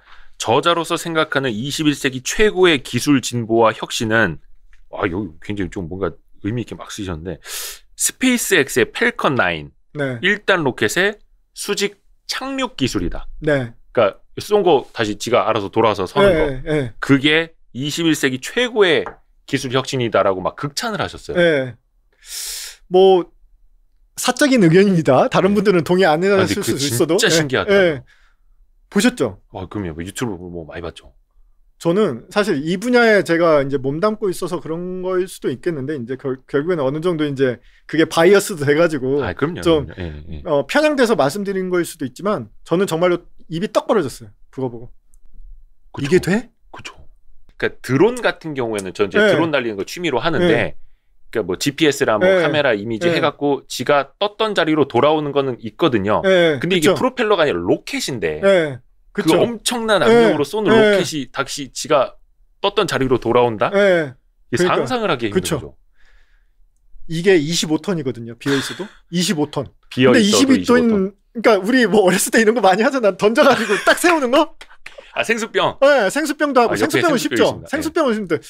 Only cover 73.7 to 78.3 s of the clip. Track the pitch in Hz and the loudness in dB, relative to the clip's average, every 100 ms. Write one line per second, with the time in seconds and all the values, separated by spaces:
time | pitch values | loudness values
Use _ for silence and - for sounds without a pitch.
73.7 | 196 - 277 349 320 247 285 294 - - | 0 2 2 2 2 2 2 0 -4 -20
74.7 | - - - - - 123 233 220 185 151 | -20 -20 -20 -14 -8 -2 -2 -2 -2 -2
75.7 | - 277 277 185 277 302 294 294 247 226 | 2 4 4 2 -2 -4 -2 0 2 2
76.7 | 208 226 - 330 254 302 226 180 107 - | 0 0 2 2 0 -2 2 2 0 -6
77.7 | 302 311 339 269 214 180 | -6 -4 0 0 -2 -4